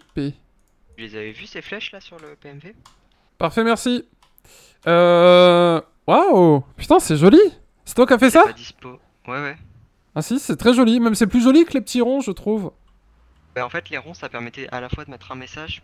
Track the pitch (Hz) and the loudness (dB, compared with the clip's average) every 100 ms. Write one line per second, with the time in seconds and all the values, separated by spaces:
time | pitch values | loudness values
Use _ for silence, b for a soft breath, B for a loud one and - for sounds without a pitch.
0 | _ - 143 139 _ _ _ _ _ - | _ -10 -10 -12 _ _ _ _ _ -20
1 | 113 107 107 104 208 170 - 208 - 196 | -18 -14 -16 -16 -20 -18 -16 -14 -16 -18
2 | - 170 151 147 147 143 165 226 _ _ | -20 -20 -20 -20 -20 -20 -20 -20 _ _
3 | _ _ _ - 170 226 226 226 247 247 | _ _ _ -10 -8 -4 -2 -2 -4 -6
4 | - _ _ _ _ b b b - 170 | -10 _ _ _ _ b b b -2 2
5 | 175 175 175 180 180 175 175 165 - _ | 4 4 6 6 6 4 0 -2 -6 _
6 | - 214 381 220 170 143 - - - 339 | 0 2 2 4 4 2 -2 -8 0 0
7 | - 151 175 302 415 - _ _ - - | 0 2 6 6 4 -2 _ _ -6 0
8 | 247 247 254 320 415 - - - 127 123 | 2 4 4 4 4 0 -20 -20 -20 -20
9 | _ _ - 131 143 156 - _ _ _ | _ _ -12 -10 -10 -14 -20 _ _ _
10 | _ 151 - 247 - 151 233 254 233 240 | _ -10 -6 -6 -6 -2 2 2 2 2
11 | 233 208 208 240 240 285 339 269 - 247 | 0 0 0 0 2 2 0 -4 -6 -4
12 | 240 269 247 180 208 214 185 - _ _ | -4 -4 -6 -8 -8 -8 -8 -16 _ _
13 | _ _ _ _ _ 123 123 170 - 143 | _ _ _ _ _ -12 -10 -10 -12 -14
14 | 139 175 135 120 120 135 127 127 123 - | -16 -18 -16 -14 -16 -16 -14 -14 -12 -14
15 | 147 123 - 131 127 - 160 - | -14 -20 -20 -18 -18 -18 -16 -18